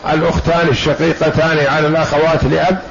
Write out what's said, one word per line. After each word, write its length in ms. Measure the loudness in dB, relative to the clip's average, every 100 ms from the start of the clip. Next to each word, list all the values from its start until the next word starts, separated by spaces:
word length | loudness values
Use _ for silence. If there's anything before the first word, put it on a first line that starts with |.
| 0
الأختان 560 | 0 0 0 0 0 0
الشقيقتان 960 | 0 -2 0 -2 0 0 2 0 2 0
على 200 | 0 0
الأخوات 580 | 0 0 0 2 2
لأب 340 | 0 0 0 -2 -6